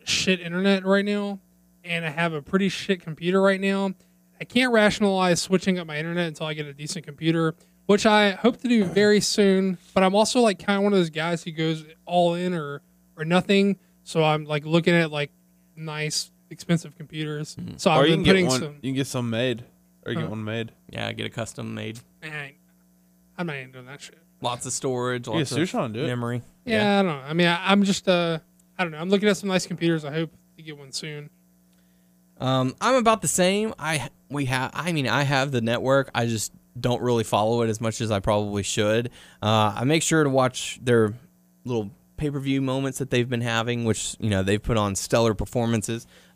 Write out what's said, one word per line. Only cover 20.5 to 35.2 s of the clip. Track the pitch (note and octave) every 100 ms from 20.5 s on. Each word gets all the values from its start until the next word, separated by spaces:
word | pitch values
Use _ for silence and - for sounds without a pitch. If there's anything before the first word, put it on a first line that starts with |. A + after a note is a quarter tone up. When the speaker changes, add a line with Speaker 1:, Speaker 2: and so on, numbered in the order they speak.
| A2+ A2+ - -
Speaker 2:
Yeah, | A2+ A2
get | A2 A2
a |
custom | - A2 - A2+
made. | A2 G#2+ A2+ - _
Speaker 1:
Man, | D#3 D3+ C#3 D3 _ _ _ _ _ _ _ -
I'm | F3
not | C#3
even | C3
doing | C3 B2
that | C#3+
shit. | - - _ _
Speaker 2:
Lots | B2 B2
of | C3
storage, | - C#3 B2 B2 B2 A#2+
Speaker 3:
Yeah, |
Speaker 2:
lots | E3 C#3
of | B2+
Speaker 3:
Sushan, | F#3 B3 C3+
do | G#2+
it. | C#3+
Speaker 2:
memory. | B2 A#2+ A#2+ - _
Speaker 1:
Yeah, | - A3
Speaker 2:
Yeah. | G#3 G3+
Speaker 1:
I |
don't | F#3+
know. | C#3 C3+
I |
mean, | E3 F3
I, | F3 F#3+
I'm | G3+
just, | G3 F3+ -
uh, | F3 E3+ D#3+ - _ _ -
I |
don't | F3
know. | D3+
I'm | F#3
looking | G3+ G#3
at | F#3+
some | G3+
nice | F#3 -
computers. | E3+ E3+ E3
I | D3
hope | D#3+ D#3+ - _ -
to |
get | D#3 C#3+
one | C3+
soon. | - D#3+ D3 D3 _ _ _ _ _ _ _ _ _ _ -
Speaker 2:
Um, | C3 C3 B2+ -
I'm | A3 C4
about | A#3 A3
the | -
same. | - F3+ G3+ A3 -
I, | D#3 D#3 A2+ - -
we | C#3+ C3
ha-, | C3 B2+
I | - E3+
mean, | D#3+ B2
I | B2